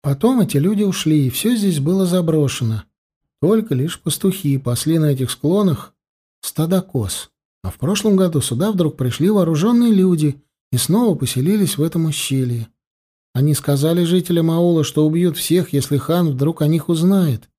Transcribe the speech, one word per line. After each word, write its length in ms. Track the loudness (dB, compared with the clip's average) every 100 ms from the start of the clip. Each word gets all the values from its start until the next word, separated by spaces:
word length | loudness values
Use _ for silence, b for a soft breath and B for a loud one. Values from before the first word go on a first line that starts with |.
Потом 400 | -4 0 0 2
эти 160 | 0 0
люди 260 | 0 0
ушли, 440 | 0 -2 0 2 0
и 20 |
всё 260 | -2 -2 0
здесь 240 | 0 0
было 260 | 0 0 0
заброшено. 760 | 0 0 0 0 -2 -4 -4 -8 _ _ _ _ _
Только 340 | 0 0 0 -2
лишь 240 | -2 -6
пастухи 580 | -6 -2 -2 -2 -2 -2
пасли 420 | -2 -4 0 2
на 60 | 2
этих 260 | 0 -4
склонах 640 | -2 0 2 2 0 -6 _ _ _ _ _
стадо 400 | -10 -4 0 0
коз. 500 | -2 -6 -4 -8 -12 _ _ _
А 60 | -12
в 80 | -6
прошлом 380 | -4 0 2 2
году 260 | 2 0
сюда 300 | -2 -2 -2
вдруг 260 | 0 -2 -2
пришли 320 | -4 0 0
вооружённые 640 | 2 2 2 2 2 4
люди 480 | 4 4 2 0 -2 _ _ _
и 60 | -4
снова 380 | 0 2 2 0
поселились 640 | -2 -2 0 2 0 0
в 60 |
этом 220 | -2 0 -2
ущелье. 640 | -2 -4 -2 -2 -4 -8 _ _ _ _ _ _
Они 200 | 0 0
сказали 500 | 0 0 0 0 0
жителям 480 | 2 0 2 0 2
аула, 320 | 2 2 2
что 220 | 0 0 0
убьют 320 | 2 0 -2
всех, 360 | 0 0 0
если 240 | -2 0 -4
хан 320 | 0 0 0
вдруг 320 | 0 -2 0
о 60 | 0
них 220 | 0 0
узнает. 600 | 0 2 2 2 -2 _